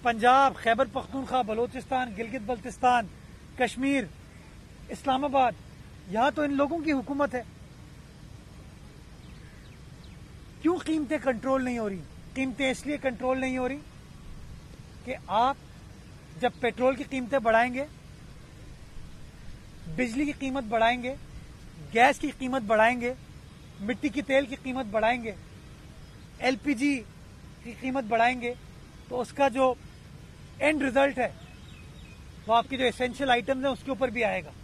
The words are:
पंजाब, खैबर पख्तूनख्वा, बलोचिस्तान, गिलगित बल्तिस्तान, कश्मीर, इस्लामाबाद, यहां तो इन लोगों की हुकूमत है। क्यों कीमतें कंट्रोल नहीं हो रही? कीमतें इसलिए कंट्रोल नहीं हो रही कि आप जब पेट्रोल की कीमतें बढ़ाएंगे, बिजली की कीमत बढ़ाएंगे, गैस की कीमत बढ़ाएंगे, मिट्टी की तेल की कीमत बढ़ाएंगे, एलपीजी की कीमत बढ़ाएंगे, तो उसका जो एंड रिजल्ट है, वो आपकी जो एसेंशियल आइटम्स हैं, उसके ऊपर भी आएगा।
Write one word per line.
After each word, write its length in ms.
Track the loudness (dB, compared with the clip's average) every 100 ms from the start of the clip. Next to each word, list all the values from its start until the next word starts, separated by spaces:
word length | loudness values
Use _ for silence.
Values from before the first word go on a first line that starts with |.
पंजाब, 520 | 0 6 8 8 8 4
खैबर 320 | 2 4 2
पख्तूनख्वा, 540 | 0 -4 -6 0 0
बलोचिस्तान, 720 | 2 0 -2 -4 -2 -2 -2 -4
गिलगित 260 | -6 -6
बल्तिस्तान, 680 | -4 -4 -6 2 6 6 2 -10 -18 -18 -16 0
कश्मीर, 480 | 0 2 2 2 0 -10 -18 -20 -18 -20 -20 -18 -12
इस्लामाबाद, 640 | -4 0 2 4 6 4 2 -16 -18 -18 -18 -4
यहां 220 | 2 4
तो 140 | 4 0
इन 60 |
लोगों 280 | 2 2 2
की 100 | 2
हुकूमत 420 | 0 0 0 0
है। 120 | -2 -8 -16 -18 -18 -18 -18 -18 -18 -18 -18 -18 -18 -18 -18 -18 -18 -18 -18 -18 -16 -18 -18 -18 -18 -18 -18 -18 -18 -18 -18 -18 2
क्यों 160 | 2 2
कीमतें 400 | 2 0 2 0
कंट्रोल 440 | 2 0 2 2
नहीं 160 | 2 0
हो 80 | -2
रही? 120 | -4 -8 -14 -10 -2
कीमतें 340 | -2 2 0
इसलिए 260 | 0 -2 -2
कंट्रोल 420 | -2 0 0 0
नहीं 180 | 0 0
हो 100 | -2
रही 100 | -4 -10 -18 -18 -16 -14 -14 -14 -14 -16 -16 -16 -14 -10
कि 100 | -10 0
आप 280 | 4 4 2 -10 -18 -18 -18 -18 -18 -16 -2
जब 180 | -2 2
पेट्रोल 360 | -2 4 2 2
की 80 |
कीमतें 400 | -2 -4 0 2
बढ़ाएंगे, 440 | 6 6 4 0 -6 -10 -18 -18 -16 -16 -16 -16 -16 -16 -14 -12 -12 -14 -16 -14 -14 -14 -14 -14 -8
बिजली 360 | -2 0 2 0
की 80 |
कीमत 300 | -2 -2 -2
बढ़ाएंगे, 520 | 0 4 4 4 -2 -8 -12 -14 -14 -16 -16 -14 -2
गैस 260 | 8 8 6
की 100 | -2
कीमत 300 | -2 -2 0
बढ़ाएंगे, 540 | 4 6 6 4 -2 -4 -12 -18 -18 -18 -18 -6
मिट्टी 280 | -4 0 0
की 120 | -2
तेल 240 | 2 2 2
की 100 | -6
कीमत 300 | -6 -4 -2
बढ़ाएंगे, 500 | 2 2 2 -4 -8 -14 -18 -18 -18 -18 -16 -16 -16 -18 0
एलपीजी 540 | 0 2 0 2 2 2 -4 -16 -18 -18 -18 -16
की 100 | -14
कीमत 300 | -6 -2 -2
बढ़ाएंगे, 520 | 2 4 4 4 -4 -6 -14 -18 -18 -18 -6
तो 80 | -4
उसका 320 | -4 4 4
जो 280 | 6 4 2 -8 -18 -18 -18 -18 -18 -18 0
एंड 220 | 2 4
रिजल्ट 360 | 4 6 4 4
है, 140 | -2 -2 -16 -18 -18 -18 -16 -16 -18 -16 -16 -12 4
वो 60 |
आपकी 240 | 4 4 0
जो 80 | 0
एसेंशियल 440 | 2 -2 0 4
आइटम्स 360 | 4 4 2 2
हैं, 60 |
उसके 200 | 0 -4
ऊपर 200 | 0 0
भी 100 | 2
आएगा। 300 | 2 0 -6 -14